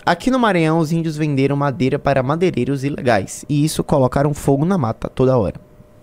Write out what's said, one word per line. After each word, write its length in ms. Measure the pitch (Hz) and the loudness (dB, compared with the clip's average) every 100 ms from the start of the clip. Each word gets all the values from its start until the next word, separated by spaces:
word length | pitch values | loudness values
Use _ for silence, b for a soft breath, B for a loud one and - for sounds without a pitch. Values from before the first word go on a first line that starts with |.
| - | -2
Aqui 240 | 175 - | 0 0
no 100 | 262 | 2
Maranhão, 400 | 226 180 160 165 | 2 2 2 2
os 120 | 151 | 0
índios 260 | 165 165 151 | 0 -2 -2
venderam 380 | 156 135 135 143 | -2 2 0 0
madeira 420 | 143 127 131 147 | -2 0 0 0
para 240 | 143 135 | 0 0
madeireiros 600 | 127 160 185 131 123 139 | 0 0 0 0 -2 -2
ilegais. 640 | 139 - 120 107 101 - - | -4 -4 0 0 0 -10 -4
E 140 | 147 | 0
isso 200 | 156 - | 0 -2
colocaram 500 | - 151 127 143 147 | 0 2 2 2 0
fogo 320 | 143 - 135 165 | 0 0 2 2
na 120 | 196 | 0
mata 320 | 113 - - | -2 -4 -8
toda 240 | - 131 127 | 0 2 2
hora. 180 | 95 - - - - - | 0 -6 -18 -20 -20 -20